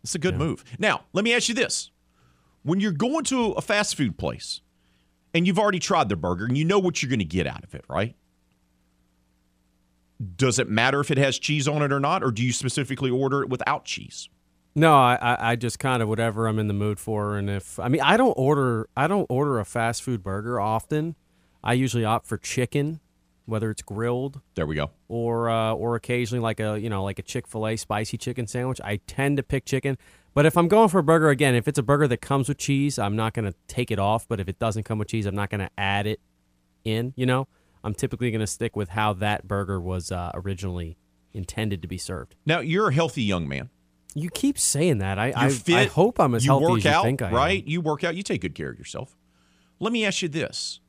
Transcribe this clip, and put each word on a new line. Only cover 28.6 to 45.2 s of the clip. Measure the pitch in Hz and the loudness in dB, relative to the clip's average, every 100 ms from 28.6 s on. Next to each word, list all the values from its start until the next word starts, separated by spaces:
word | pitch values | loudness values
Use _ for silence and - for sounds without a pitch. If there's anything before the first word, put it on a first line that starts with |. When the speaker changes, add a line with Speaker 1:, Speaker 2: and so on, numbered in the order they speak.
| 127 127 | -4 -4
Speaker 2:
I | - 104 - | -6 -6 -6
tend | - 139 143 | -2 0 0
to | |
pick | - 135 | 0 -4
chicken. | - 131 139 131 - _ _ | -2 -2 -2 -4 -8 _ _
But | - 151 | 4 6
if | 175 | 6
I'm | 170 | 6
going | 214 220 | 6 6
for | 185 | 6
a | |
burger, | 147 165 156 | 6 6 6
again, | 135 143 123 | 6 4 4
if | 113 | 2
it's | 147 | 0
a | |
burger | 117 143 147 | 2 4 4
that | 117 | 2
comes | - 139 131 | 0 0 2
with | 143 | -2
cheese, | - 139 143 131 | 0 2 2 0
I'm | 101 107 | 0 0
not | 113 | 0
gonna | 113 104 - _ | 0 -4 -6 _
take | - 123 | -4 -2
it | 98 | 0
off. | 98 113 - | 2 0 -2
But | 110 | -4
if | 95 | -4
it | 92 | -2
doesn't | 113 104 | -2 -2
come | 104 110 | -4 -4
with | 104 | -2
cheese, | 117 101 | -2 -2
I'm | |
not | 98 101 | -2 -4
gonna | 107 95 - | -4 -6 -2
add | 98 101 104 | 0 0 0
it | - _ _ _ _ _ _ | -6 _ _ _ _ _ _
in, | 113 110 123 131 | -4 -2 -2 -2
you | 127 | 0
know? | 127 135 _ _ _ | 0 -2 _ _ _
I'm | - | -8
typically | 101 131 - 123 | -4 -4 -2 -2
gonna | 110 107 | -2 -4
stick | - 120 - | -4 -6 -4
with | 101 | -4
how | 113 107 | 0 0
that | 92 104 104 95 | 0 -2 -2 -2
burger | 101 95 95 | -4 -2 -4
was, | 87 92 85 | -4 -6 -6
uh, | 90 87 | -6 -6
originally | - 95 92 95 90 82 82 _ _ _ | -8 -8 -6 -6 -6 -8 -12 _ _ _
intended | 107 92 - 110 98 | -10 -8 -4 -4 -4
to | 82 | -6
be | 90 | -10
served. | - 90 64 _ - | -8 -10 -10 _ -2
Speaker 1:
Now, | 165 | -2
you're | 143 175 214 | 0 0 2
a | |
healthy | 139 165 - | 2 0 0
young | 107 90 76 | 0 0 -2
man. | 69 - _ _ _ _ | -6 -8 _ _ _ _
Speaker 2:
You | 147 170 | -8 -6
keep | - 277 285 | -2 -2 0
saying | - 143 170 120 | -2 2 2 2
that. | 95 | 0
I, | 98 | 0